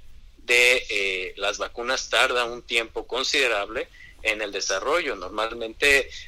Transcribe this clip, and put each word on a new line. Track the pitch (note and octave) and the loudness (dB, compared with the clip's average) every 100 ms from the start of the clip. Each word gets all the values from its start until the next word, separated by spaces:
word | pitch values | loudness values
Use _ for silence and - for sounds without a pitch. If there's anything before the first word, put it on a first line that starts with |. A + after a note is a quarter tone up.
| - - - - | -12 -16 -18 -20
de, | - B2 B2 B2 - | 2 6 6 4 2
eh, | G#2+ G2 F#2 F#2 F#2 | -2 -2 -2 -6 -4
las | G2+ G2+ | -4 -4
vacunas | F#2+ - A#2+ C3 - | -6 -6 -4 -4 0
tarda | A2+ B2+ B2 | 2 4 2
un | A#2+ A#2+ | -2 -4
tiempo | - A#2 A2 - - | -2 -2 -2 -6 -6
considerable | A#2 C3 D3+ C3 G#2+ G2+ A2+ E3 - - - | -4 0 2 2 2 -2 -6 -8 -12 -20 -6
en | A2+ G#2+ | -2 -2
el | G#2 | -2
desarrollo. | G2+ F#2 F#2+ A2 E3+ D#3 | -4 -2 -2 0 0 0
Normalmente | G#2 F2+ G#2+ A2 A#2 A2+ A2+ C#3+ C#3 A#2+ - | -6 -6 -4 -4 -4 -8 0 4 4 2 -8